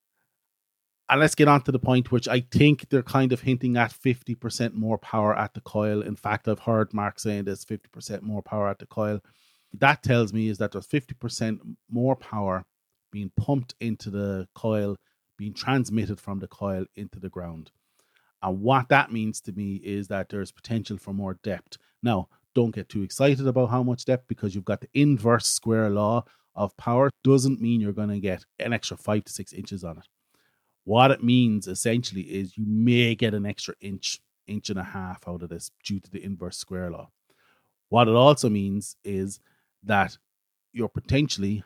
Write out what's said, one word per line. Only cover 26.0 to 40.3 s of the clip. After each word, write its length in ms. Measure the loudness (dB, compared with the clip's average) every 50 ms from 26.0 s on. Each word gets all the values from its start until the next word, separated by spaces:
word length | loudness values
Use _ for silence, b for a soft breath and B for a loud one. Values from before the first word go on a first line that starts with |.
| 2 2 2 0 b b b b b b b
of 220 | -4 -4 -4 -4
power. 340 | -6 -4 0 2 4 4 2 2 _ 4
Doesn't 380 | 6 6 6 6 2 0 0
mean 180 | 0 0 0 2
you're 140 | 0 -2 -2
gonna 260 | -4 -4 -4 -4 -2
get 260 | -2 -4 -4 -4 -8 _ _ -8
an 140 | -4 -4 -4
extra 240 | -4 -4 -8 -10 -8
five 260 | -2 -2 0 0 -2
to 80 | -4
six 220 | -10 -14 -14 -14 -14
inches 320 | -14 -12 -10 -10 -10 -10
on 120 | -12 -12 -14
it. 60 | -18 _ _ _ _ _ _ _ _ _ _ _ _ _ _ _ _
What 280 | 2 6 6 8 8
it 120 | 6 4 4
means 440 | 4 4 6 4 4 2 0 -2 -4
essentially 540 | -6 -4 -2 0 0 0 -2 -4 -6 -8
is 360 | -8 -6 -6 -6 -6 -6 -6 -6
you 80 | -4
may 480 | -2 0 2 4 6 6 6 4 4 2
get 180 | 2 0 0 0
an 120 | 0 -2
extra 280 | -4 -6 -8 -10 -12 -12 -12
inch, 400 | -12 -12 -10 -8 -8 -8 -8 -10 _ _ _ _ _
inch 240 | -10 -10 -8 -6 -6
and 100 | -6 -6
a 40 | -6
half 440 | -6 -8 -10 -10 -10 -12 -12 -12 -12
out 160 | -10 -10 -10
of 60 | -12
this 220 | -12 -12 -14 -16 -18 _ _
due 160 | -6 -6 -6
to 100 | -6 _
the 140 | -14 -12 -10
inverse 340 | -10 -10 -8 -10 -10 -10 -12
square 320 | -12 -10 -8 -8 -6 -6
law. 200 | -8 -10 -14 -18 _ _ _ _ _ _ _ _ _ _ _ _ _ _ _ _
What 180 | 4 6 6 8
it 80 | 8
also 320 | 8 8 8 8 8 4 2
means 480 | 2 2 0 0 -2 -4 -6 -8 -12 -14 -10
is 380 | -6 -4 -4 -4 -6 -8 -12 _ _ _ _ _ _ _ _ -4
that 340 | 0 2 2 2 0 -2 -10 _ _